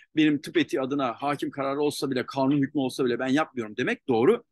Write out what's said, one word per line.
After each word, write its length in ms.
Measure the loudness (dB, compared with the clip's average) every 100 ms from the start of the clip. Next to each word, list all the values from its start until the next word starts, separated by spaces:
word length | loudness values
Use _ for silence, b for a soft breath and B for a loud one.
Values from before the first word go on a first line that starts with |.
| B 0
benim 260 | 2 2
tıp 160 | -2 -2
etiği 240 | -2 -2
adına 320 | -4 -4 -4
hakim 380 | -4 -6 -4 -6
kararı 300 | -6 -6 -2
olsa 300 | -2 -2 0
bile, 140 | 0 0
kanun 360 | 0 2 2
hükmü 200 | 2 0
olsa 240 | -2 0 0
bile 140 | 0
ben 80 | 2
yapmıyorum 500 | 2 0 -4 -8 -4
demek 300 | -4 -4 0
doğru 360 | 4 4 4 0